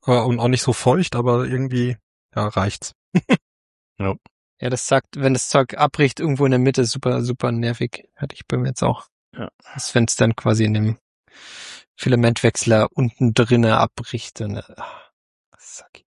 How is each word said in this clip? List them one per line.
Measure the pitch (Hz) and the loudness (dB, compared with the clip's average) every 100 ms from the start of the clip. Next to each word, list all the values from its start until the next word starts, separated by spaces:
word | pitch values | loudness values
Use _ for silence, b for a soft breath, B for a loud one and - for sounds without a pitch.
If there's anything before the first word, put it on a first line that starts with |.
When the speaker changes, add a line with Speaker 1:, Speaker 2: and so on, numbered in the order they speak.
| - | 2
Speaker 1:
äh, | 123 | 2
und | 117 120 | 2 0
auch | 120 | 0
nicht | 127 | 0
so | - | 0
feucht, | 117 123 143 185 | 0 2 2 0
aber | 110 120 120 127 | -2 0 0 0
irgendwie, | 127 131 127 123 117 _ _ _ | -4 -2 -2 -2 -4 _ _ _
ja, | - 104 | -4 -4
reicht's. | 104 98 - - _ _ | -2 -2 -4 -14 _ _
<laughs> | 180 - - _ _ _ _ _ _ | -2 0 -2 _ _ _ _ _ _
Speaker 2:
Ja. | 98 95 _ _ _ _ | -6 -6 _ _ _ _
Speaker 3:
Ja, | 123 | -6
das | 127 - | -4 0
sagt, | 135 - 151 | 0 0 -2
wenn | 135 | 0
das | 127 - | 0 0
Zeug | 143 131 - | 0 0 0
abbricht, | 143 - 143 - | -2 2 0 2
irgendwo | 165 135 139 | -2 2 2
in | |
der | 127 | 4
Mitte, | 127 135 120 | 2 2 0
super, | - 127 123 | 0 -2 -2
super | 123 123 127 | -4 -4 -2
nervig. | 117 117 117 120 - _ _ | -2 -4 -4 -6 -8 _ _
Hatte | 139 | -12
ich | - - | -12 -6
bei | 127 | -4
mir | 127 | -2
jetzt | 127 | 0
auch. | - 123 - _ _ - | -2 -2 -10 _ _ -14
Speaker 2:
Ja. | 107 _ - | -14 _ -18
Speaker 3:
Das, | - - | -12 -2
wenn's | 127 113 - | 0 0 2
dann | 113 | 0
quasi | 113 117 110 | 2 0 0
in | 107 | 2
dem | 107 107 113 _ _ _ B B B B B B | 2 0 -2 _ _ _ B B B B B B
Filamentwechsler | - - 123 117 117 117 - - 110 107 | -6 0 2 2 2 0 0 2 2 2
unten | - 123 - 123 | 0 -2 2 0
drinne | 110 117 120 117 113 | 2 4 4 4 2
abbricht, | 113 - - 117 - - | 0 -4 -10 -10 -12 -10
dann, | 104 101 | -8 -8
äh, | - - B B B _ _ _ _ _ | -10 -16 B B B _ _ _ _ _
sucky. | - - - - _ | -20 -20 -20 -20 _